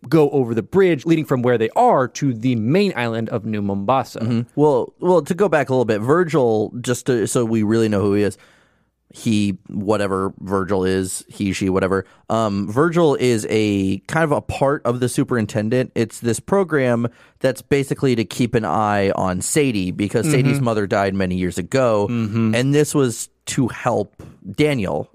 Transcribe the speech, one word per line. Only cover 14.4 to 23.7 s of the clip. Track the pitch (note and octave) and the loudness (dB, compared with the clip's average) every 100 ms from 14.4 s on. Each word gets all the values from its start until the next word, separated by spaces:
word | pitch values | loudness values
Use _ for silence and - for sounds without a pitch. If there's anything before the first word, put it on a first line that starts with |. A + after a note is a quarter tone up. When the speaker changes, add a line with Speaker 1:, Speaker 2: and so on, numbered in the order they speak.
Speaker 2:
part | - - C#3 C#3+ | -4 -2 0 0
of | - B2 | -2 -2
the | B2 | -2
superintendent. | - C#3+ B2 G#2 A2+ G#2+ B2 C3 | -2 0 0 -2 -2 0 0 -2
It's | - A2+ - | -2 -4 -4
this | A#2 A2+ | -4 -4
program | - G3 F#3 D3+ B2+ A#2 A#2 - - _ | 0 0 0 0 0 0 -2 -8 -20 _
that's | C3+ - | -2 -2
basically | - C#3+ C#3 C#3+ C#3 A#2 | -2 -2 0 -2 0 0
to | A2 | -2
keep | - B2 | -2 0
an | A#2 G#2+ | 0 0
eye | E2 G#2+ G#2 G2 | 0 2 2 0
on | - F#2+ F2+ | 0 -2 -2
Sadie | - - C#3+ G#2+ F2+ | -2 0 0 0 -4
because | E2+ G#2 A#2+ A2 | -2 -2 -2 0
Speaker 1:
Mm-hmm. | |
Speaker 2:
Sadie's | D3 C#3 C#3+ | 2 2 0
mother | B2 A2 G2 | 0 -2 0
died | G#2+ G2 | 0 0
many | G2 F#2+ F2+ | 0 -2 -2
years | F2+ E2 | -2 -4
ago. | F2 C3 B2+ G#2+ G2+ | -2 0 2 2 0
Speaker 1:
Mm-hmm. | A#2+ A2 A2 A2+ | -2 -2 0 0
Speaker 2:
And | A2+ C3+ | 2 2
this | C#3+ D3 | 2 2
was | D#3 C3 A2 - _ - | 2 0 -2 -12 _ -8
to | - | -2
help | A#2+ | -2